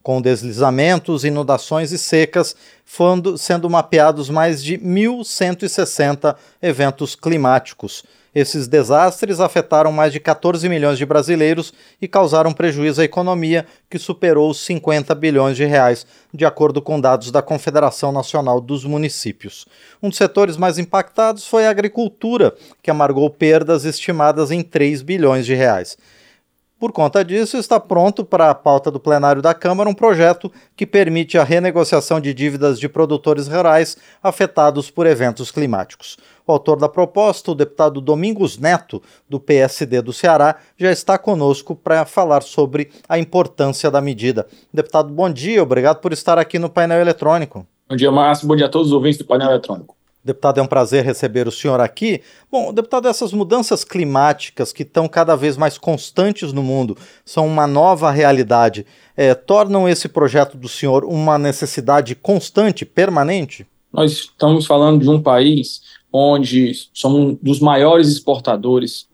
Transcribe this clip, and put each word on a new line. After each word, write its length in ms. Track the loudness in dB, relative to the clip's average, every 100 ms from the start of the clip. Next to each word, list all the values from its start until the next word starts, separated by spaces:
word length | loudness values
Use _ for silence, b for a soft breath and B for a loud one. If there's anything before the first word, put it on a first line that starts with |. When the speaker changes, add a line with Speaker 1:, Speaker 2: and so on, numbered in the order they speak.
Speaker 1:
com 200 | -4 -2
deslizamentos, 1000 | 0 -2 -4 -2 0 2 2 0 -2 -4
inundações 680 | -2 -4 -2 -2 -2 -6 -4
e 40 | -8
secas, 560 | 0 0 2 0 -2 -6 b b
fando-, 540 | _ 0 0 2 -2 -6
sendo 320 | -4 -2 0
mapeados 600 | 0 2 4 4 2 -4
mais 320 | -2 -2 -2
de 160 | -6 -6
mil 460 | -4 -2 -2 -4
cento 400 | -10 -4 -4 -4
e 60 | -6
sessenta 640 | -4 -4 -2 -2 0 -2 -4 b b
eventos 540 | -4 0 -2 -2 -10
climáticos. 880 | -6 -4 0 2 2 0 -16 -16 -16 b b b
Esses 320 | -2 -2 -4 0
desastres 720 | 0 2 2 2 0 -6 -2
afetaram 520 | 0 -2 0 2 2
mais 200 | 2 -2
de 80 | -2
quatorze 480 | -4 -2 -2 -2 -2
milhões 300 | 0 -2 -2
de 80 |
brasileiros 680 | 0 0 0 0 0 0 -6 b b b
e 60 | -2
causaram 440 | 0 2 2 0
prejuízo 480 | 0 -4 0 -2 0
à 40 |
economia, 600 | -2 -2 -4 -4 -2 -2 -4 b _
que 120 | -12
superou 500 | -10 -4 0 2 2
os 80 | -2
cinquenta 560 | -8 -6 -2 -4 -2
bilhões 420 | -2 0 0 0
de 100 | -2
reais, 380 | 0 2 2 0 -8 b b
de 100 | -2
acordo 380 | -2 0 0 0
com 180 | -4 -2
dados 300 | 2 0 0
da 140 | -4
Confederação 680 | -2 -6 -2 0 0 -2 -6
Nacional 480 | -4 -4 -4 0 -2
dos 260 | -2 -8
Municípios. 840 | -6 -4 -6 -6 -12 -12 -18 -20 -20 b b b
Um 80 | -8
dos 80 | -2
setores 400 | 0 2 0 0
mais 220 | -2 -2
impactados 680 | -4 -4 -2 -2 -2 -2
foi 220 | -2 2 2
a 20 |
agricultura, 840 | 0 -4 -4 -6 _ -6 2 2 0 b b
que 80 | -4
amargou 400 | 0 2 2 0
perdas 560 | 0 4 4 2 -2
estimadas 640 | -2 -6 -6 0 2 2 -2
em 140 | -4
três 400 | -4 -2 0 -2
bilhões 420 | -6 0 2 2
de 80 | -2
reais. 420 | 0 2 0 -4 -16 b b b b _ _ _ _
Por 120 | -8
conta 320 | -2 0 0
disso, 320 | 0 -2 -2
está 240 | -6 0 -2
pronto 460 | 2 2 2 0
para 240 | -2 4 4
a 60 |
pauta 360 | 4 2 2 0
do 80 | -4
plenário 420 | 0 2 2 2
da 120 | 0
Câmara 360 | 0 -2 0 -2
um 40 |
projeto 580 | 2 2 4 2 2 -8 b b
que 100 | -10
permite 520 | 0 2 2 0 0 0
a 60 |
renegociação 760 | 2 2 2 0 2 0 0 -2
de 140 | -2
dívidas 440 | -4 -4 0 -2 0
de 120 | -4
produtores 580 | -2 0 0 0 -2 -2
rurais 480 | 0 4 4 2 -8 b b
afetados 680 | -4 -2 -2 2 2 2 -8
por 140 | 0
eventos 440 | 2 2 0 -4 -10
climáticos. 680 | -6 -4 -4 -6 -14 -20 -20 b b
O 60 | -2
autor 260 | 0 2 0
da 120 | 0
proposta, 600 | 0 -2 2 0 0 -8
o 40 |
deputado 460 | -2 -4 0 -2 0
Domingos 560 | -4 -2 -2 -2 -4 -2
Neto, 440 | -2 -2 _ -16 b b _
do 100 | -10
P 140 | 0
S 320 | 2 2 -2
D 160 | -4 -4
do 100 | -4
Ceará, 460 | -2 2 4 4 0 b _
já 140 | -2
está 260 | 0 0 0
conosco 560 | 0 0 0 0 -6
para 300 | -10 0 0
falar 400 | 0 0 2 0
sobre 460 | 0 -2 -2 -2 -8 b _
a 100 | -4
importância 720 | 0 0 -2 -2 -4 0 0
da 120 | 0
medida. 440 | -2 -2 -2 -2 -6 b b
Deputado, 400 | -6 0 -2 -2
bom 180 | -2 -4
dia, 320 | -4 -2 0
obrigado 380 | 2 2 2 0
por 100 | -4
estar 260 | -4 0 2
aqui 220 | 0 -4
no 100 | -4
Painel 300 | -2 0 2
Eletrônico. 640 | 2 0 0 0 -2 -12 -20 _ _
Speaker 2:
Bom 80 |
dia, 160 | 0 2
Márcio, 340 | 4 2 0
bom 120 | 0 2
dia 80 |
a 40 | 2
todos 180 | 0 2
os 60 |
ouvintes 260 | 2 2 -2
do 40 |
Painel 280 | -2 0 2
Eletrônico. 440 | 0 -2 -12 -12 _ _ _
Speaker 1:
Deputado, 320 | -10 -2 0 0
é 60 |
um 40 | 0
prazer 360 | 0 2 0
receber 460 | 0 -2 -4 -2 -4
o 20 |
senhor 300 | -4 -2 0
aqui. 400 | 0 -2 -4 -4 b b b
Bom, 240 | -6 -2
deputado, 360 | -4 -2 -2 -2
essas 240 | -4 -4
mudanças 500 | -4 0 0 0 -4
climáticas 880 | -2 -4 0 2 2 0 -8 -8 -8
que 120 | -8
estão 220 | -4 -2
cada 300 | -2 0 2
vez 220 | 2 0 0
mais 200 | -2 -2
constantes 760 | -4 -4 -4 -2 0 -2 -6
no 100 | -4
mundo, 340 | -2 -2 -4 -6 b b
são 200 | -6 -2
uma 220 | 0 0 2
nova 420 | 4 4 4 0
realidade, 760 | 2 4 2 2 4 2 0 -16 b b 0
é, 180 | 2
tornam 520 | 2 2 2 4 2 2
esse 200 | 0 -2
projeto 500 | 0 2 2 0 -4
do 120 | -16
senhor 340 | -6 0 0
uma 340 | 0 -2 0 0
necessidade 800 | 0 -4 -6 -4 0 0 0
constante, 720 | -6 -2 -2 0 0 0 -2
permanente? 840 | -4 0 0 0 0 -2 -6 -12 -20 _ _
Speaker 2:
Nós 220 | -2 -2
estamos 520 | -2 -12 _ 2 2
falando 360 | 2 2 4 4
de 80 | 4
um 120 | 2
país 600 | 2 2 4 0 -4 -12 b b _
onde 600 | 0 2 2 2 2 0 -2 -14
somos 260 | -4 0 2
um 200 | 0 -2
dos 180 | -2 2
maiores 480 | 2 4 4 4 4
exportadores 1040 | 0 -2 -2 -2 -2 0 0 -2 -10 -20